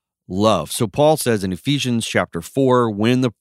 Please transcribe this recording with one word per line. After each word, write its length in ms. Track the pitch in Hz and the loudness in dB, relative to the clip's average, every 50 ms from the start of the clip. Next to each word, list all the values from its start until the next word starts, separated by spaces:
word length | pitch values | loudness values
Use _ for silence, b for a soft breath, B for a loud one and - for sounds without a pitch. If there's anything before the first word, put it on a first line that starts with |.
| _ _ _ _ _ | _ _ _ _ _
love. 460 | - 92 95 104 110 104 85 73 - | -6 -2 2 2 2 2 2 -2 -4
So 160 | - - 123 98 | -4 -4 -4 -2
Paul 280 | - 139 147 151 156 | 0 2 2 2 2
says 280 | - - 123 113 104 95 | 2 0 -2 -2 -2 -2
in 80 | 95 | -4
Ephesians 520 | 92 85 - 139 147 135 120 127 120 113 107 | -6 -6 -4 -4 -4 -2 -2 -2 -2 -4 -4
chapter 340 | - - 107 90 - - 87 | -2 -2 -2 -2 -2 -4 -10
four, 480 | - - - 139 135 127 127 123 120 113 | -10 -6 -2 0 2 4 4 4 2 2
when 300 | 104 98 110 117 127 127 | 0 0 2 2 2 2
the, 100 | 127 120 - _ | 0 -2 -4 _